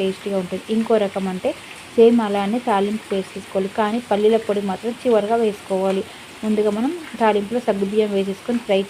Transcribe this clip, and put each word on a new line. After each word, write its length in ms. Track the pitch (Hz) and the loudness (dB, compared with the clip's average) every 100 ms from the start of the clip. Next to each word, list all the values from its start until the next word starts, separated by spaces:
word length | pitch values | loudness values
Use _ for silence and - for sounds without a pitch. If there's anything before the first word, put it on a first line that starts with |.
టేస్టీగా 340 | 190 190 208 196 | -4 -4 -4 -4
ఉంటుంది. 200 | 180 185 - 220 | -4 -8 -2 -2
ఇంకో 160 | 226 220 196 | 2 2 2
రకం 180 | 196 190 | -2 -4
అంటే 180 | 185 262 330 - - - - | -2 -4 -6 -12 -18 -2 6
సేమ్ 240 | 226 233 208 | 6 6 2
అలానే 320 | 202 202 247 247 | 0 0 0 2
తాలింపు 400 | 196 202 214 - | 2 2 -2 -4
వేసేసుకోవాలి, 560 | 196 190 196 - 196 196 226 | -4 -4 -12 -6 -4 -2 0
కానీ 200 | 208 233 - | 0 -2 0
పల్లీల 280 | 202 214 220 220 | 2 4 4 2
పొడి 140 | 202 202 | -2 -2
మాత్రం 220 | 185 226 240 | -4 -6 -2
చివరిగా 360 | 254 220 202 233 | 2 2 2 2
వేసుకోవాలి. 580 | 220 196 - 190 190 190 - - - - | 0 -2 -4 0 0 0 -4 -12 -18 -6
ముందుగా 280 | 214 208 208 208 | -2 2 2 0
మనం 140 | 262 349 311 - | -2 -4 -10 0
తాలింపులో 380 | 220 208 202 240 240 | 2 2 0 -2 -2
సగ్గుబియ్యం 420 | 196 196 214 208 196 | 0 0 0 2 0
వేసేసుకొని 420 | 196 190 - 240 - | -2 -4 -4 -4 0
ఫ్రై 140 | 196 | 0